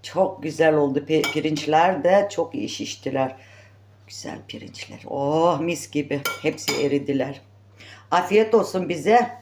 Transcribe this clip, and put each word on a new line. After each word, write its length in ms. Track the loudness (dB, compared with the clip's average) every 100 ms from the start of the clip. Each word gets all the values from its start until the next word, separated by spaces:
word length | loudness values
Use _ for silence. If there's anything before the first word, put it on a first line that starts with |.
Çok 400 | -6 0 0 0
güzel 320 | -10 2 4
oldu. 240 | 4 2 0
Pi-, 340 | 0 0 0
pirinçler 720 | -2 -2 -2 2 4 4 2
de 240 | 4 4 2
çok 240 | -2 -4
iyi 140 | -4 -8
şiştiler. 680 | -8 -10 -8 -6 -2 -2 -6 -20 -20 -20 _ _ _ _
Güzel 320 | -16 -14 -14 -14
pirinçler. 520 | -16 -16 -18 -18 -16 -10
Oh, 540 | -4 0 2 2 2
mis 300 | -2 -6 -6
gibi. 300 | -6 -4 -4 -4 -2
Hepsi 440 | -4 -4 -6 -2 0
eridiler. 540 | 0 -2 -2 -4 -8 _ _ _ _ -20 -20 0
Afiyet 440 | 0 4 2 4
olsun 340 | 2 2 -2 -4
bize. 420 | -2 4 4 4 -6